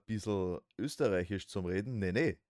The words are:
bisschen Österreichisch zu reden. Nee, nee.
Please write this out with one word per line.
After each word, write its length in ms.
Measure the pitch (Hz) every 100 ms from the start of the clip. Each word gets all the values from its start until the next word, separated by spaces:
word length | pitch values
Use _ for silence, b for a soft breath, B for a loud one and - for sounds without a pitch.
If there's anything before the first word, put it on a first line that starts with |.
| -
bisschen 540 | 107 107 98 92 85 _ -
Österreichisch 720 | 139 - 123 92 87 98 -
zu 120 | 98
reden. 380 | 90 95 120 113
Nee, 120 | 92
nee. 260 | 110 156 -